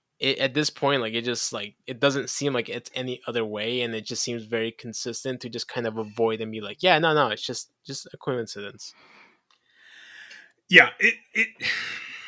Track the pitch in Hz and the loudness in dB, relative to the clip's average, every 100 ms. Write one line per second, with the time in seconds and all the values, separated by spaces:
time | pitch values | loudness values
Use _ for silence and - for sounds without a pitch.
0 | _ - 135 - 135 131 147 - 139 139 | _ -2 0 2 2 2 0 0 2 2
1 | 113 117 120 117 - 113 104 _ - 120 | 0 -2 -2 -2 -4 -4 -8 _ -12 2
2 | 143 135 107 - 143 127 113 117 - 127 | 2 2 -4 -2 -2 -2 -2 -8 -8 -8
3 | 127 127 - 117 107 104 110 123 120 110 | -6 -6 -4 -2 -2 -2 -2 -2 -2 -4
4 | 107 117 - 120 110 117 113 - 120 - | -6 -6 -4 -6 -4 -2 -2 -4 -12 -8
5 | 123 113 131 127 117 113 - 127 113 110 | -6 -6 -6 -6 -8 -8 -6 -4 -4 -4
6 | 107 107 113 110 110 110 101 101 180 156 | -6 0 2 2 -6 -8 -8 0 4 6
7 | 165 151 123 107 - 123 - _ - 135 | 6 4 4 2 -6 -8 -10 _ -12 -12
8 | - - - 123 113 101 101 104 - - | -12 -10 -4 -4 -6 -8 -12 -12 -18 -20
9 | - - - _ _ _ _ _ - - | -20 -20 -20 _ _ _ _ _ -20 -20
10 | - - - - - _ - 175 135 - | -20 -20 -18 -20 -20 _ 8 10 10 6
11 | 214 226 _ 220 220 - - - - - | 2 2 _ -2 -2 -2 -4 -4 -6 -10
12 | - - | -12 -14